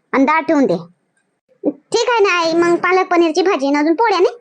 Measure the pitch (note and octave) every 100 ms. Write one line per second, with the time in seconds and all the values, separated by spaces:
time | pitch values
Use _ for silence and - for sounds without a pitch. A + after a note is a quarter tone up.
0 | _ B3+ C#4 D#4+ D#4 D4+ A3+ E3+ E3+ _
1 | _ _ _ _ _ _ - - - A4
2 | A#4+ A#4 G4 F4 E4 E4+ E4+ E4+ F4+ F#4
3 | F#4 F4 E4+ D#4+ F#4 E4 C#4 D4 D4 E4
4 | A#4 F4+ G#4+ -